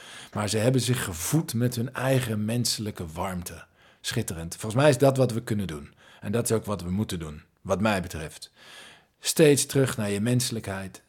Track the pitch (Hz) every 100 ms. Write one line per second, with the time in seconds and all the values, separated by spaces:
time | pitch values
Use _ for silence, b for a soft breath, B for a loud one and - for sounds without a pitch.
0 | B B B 104 104 107 110 131 110 123
1 | 113 85 - 151 156 117 123 117 123 -
2 | 131 135 123 107 107 120 113 - 107 -
3 | 87 82 95 90 87 85 - b b b
4 | - - 110 82 82 - 110 113 151 131
5 | 139 131 131 113 - 104 92 76 76 b
6 | b b - 110 110 113 - 101 87 95
7 | 107 90 80 76 - _ - 95 110 101
8 | 85 80 78 - - B B B B B
9 | B B - - 151 139 - 139 131 -
10 | 104 101 110 123 123 113 101 95 95 -